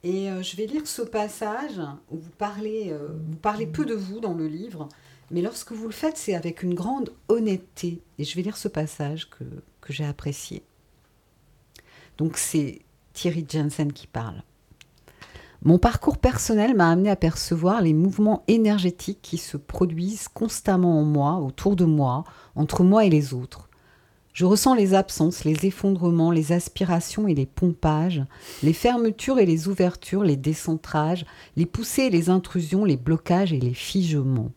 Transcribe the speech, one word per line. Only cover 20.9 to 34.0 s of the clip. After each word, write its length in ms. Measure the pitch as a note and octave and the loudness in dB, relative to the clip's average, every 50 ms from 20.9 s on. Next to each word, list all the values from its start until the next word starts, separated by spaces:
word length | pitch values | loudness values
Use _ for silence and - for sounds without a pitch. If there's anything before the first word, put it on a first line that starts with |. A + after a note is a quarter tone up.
| E3 D#3 | 4 4
en 60 | D3+ | 4
moi, 320 | D3+ D3+ D3 C#3 C#3+ E3 F#3 | 4 2 2 2 2 0 -2
autour 360 | D3+ C3 C3 - - G3 G3+ | -4 -6 -8 -2 0 0 2
de 80 | F3 F3+ | 4 4
moi, 400 | D#3+ D#3 D3+ C#3 B2+ B2 C#3 E3 - - - - - _ | 4 4 4 4 2 0 -2 -4 -8 -16 -20 -20 -14 _
entre 260 | - D#3 D3 - - F3+ | -2 -2 -2 2 4 6
moi 200 | F3+ G3+ A3 A3 | 6 6 6 6
et 60 | G3 | 6
les 240 | D#3+ D3+ C#3+ C3 C3 | 4 4 2 0 -6
autres. 320 | B2 B2 - - - - _ _ _ _ _ _ _ _ _ _ _ _ _ _ | -8 -10 -10 -16 -20 -20 _ _ _ _ _ _ _ _ _ _ _ _ _ _
Je 120 | - F3 | 0 4
ressens 280 | F3+ G#3 G#3 - C#4 C4 | 4 4 6 6 4 4
les 200 | A#3 G3+ F#3+ F#3+ | 6 4 4 4
absences, 500 | F#3+ F#3+ - - - D#3 E3 F3 - - | 4 2 2 0 0 0 0 0 0 -2
les 220 | D#3 D#3 D3+ - | 0 0 2 0
effondrements, 640 | G3 F#3 - - G3 G3 F3+ E3+ F3 E3+ E3 D#3+ E3 | -2 -2 0 0 0 0 2 2 2 4 4 4 4
les 220 | E3+ E3 D#3 C#3+ E3+ | 4 2 2 2 0
aspirations 720 | F3 F3 - _ - F3+ E3+ F3+ F3+ E3+ - - - G#3+ | 0 0 -4 _ -4 -2 0 0 -2 -2 -4 -4 -2 0
et 80 | G3+ E3 | 0 2
les 120 | C#3 C3+ | 0 0
pompages, 760 | C3 _ - F3+ F3+ E3+ - - D#3+ D3+ D3+ D#3+ F#3 F3+ D3+ C3+ C3+ - - - - - - - | -4 _ 0 0 0 0 2 0 0 2 2 0 0 0 -2 -4 -6 -8 -20 -20 -20 -12 -2 0
les 100 | D3+ E3 | 0 0
fermetures 680 | - - A#3+ B3 A#3+ A#3 A3+ G#3+ - - - C4+ B3+ | 2 2 0 2 2 0 0 -2 -2 -2 0 4 4
et 60 | G#3 | 4
les 220 | F3 D#3+ D#3+ D#3 | 4 4 0 0
ouvertures, 560 | F#3 G3+ - F#3+ F3+ F3 - - - - G3 G#3+ | -4 0 0 0 0 0 -4 -8 -4 -2 0 2
les 120 | E3+ C#3+ | 2 2
décentrages, 880 | C3+ C3+ D3+ D#3 - - - D#3+ D#3+ - - - D#3 D3+ D#3 E3+ F3 D#3+ - - - - - _ | 2 0 -2 -2 -2 -2 -4 -4 -4 -4 -4 -2 -2 0 0 -2 -4 -6 -12 -16 -20 -20 -10 _
les 100 | D3 E3+ | -2 -2
poussées 360 | E3 _ - A#3 - - - C4+ | -2 _ -8 -8 -4 0 2 2
et 60 | C4 | 4
les 200 | F#3 E3+ E3 F3 | 4 2 4 4
intrusions, 540 | F#3 F#3 F3+ - - F#3 E3 D3+ F#3 F#3+ G#3+ | 2 2 2 0 -4 -4 -2 0 0 0 2
les 120 | G3 D3 | 2 0
blocages 560 | B2 B2 C#3+ D#3+ D#3 _ - F3 F3+ G3+ F#3 D#3+ | 0 2 0 0 0 _ 0 2 2 2 2 0
et 60 | C3+ | 0
les 140 | B2 B2 B2 | 0 -2 -2
figements. 800 | - - - - G3 | -4 -8 -4 -2 0